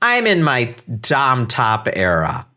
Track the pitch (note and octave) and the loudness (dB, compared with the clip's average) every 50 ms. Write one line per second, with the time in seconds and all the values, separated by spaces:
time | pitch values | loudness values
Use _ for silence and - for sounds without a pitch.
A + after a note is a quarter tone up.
0 | A3+ A#3+ A#3+ B3 A3+ G#3+ F#3+ E3+ D#3+ D3 C3 B2 A#2+ A#2 - - - - A#2 G#2+ | -2 0 0 2 2 2 2 2 2 2 2 0 -2 -4 -6 -14 -12 -10 -10 -6
1 | - - D3 C3+ C#3 C3 C3 B2 A#2 G#2 - C3 A#2 A2 A2 A2 - - - F#2 | -2 0 0 2 2 2 2 0 0 -2 0 0 2 2 0 0 -2 -4 -2 0
2 | F#2 F2+ E2+ D#2+ D#2+ - - - - _ _ | 0 2 2 2 0 -2 -4 -6 -10 _ _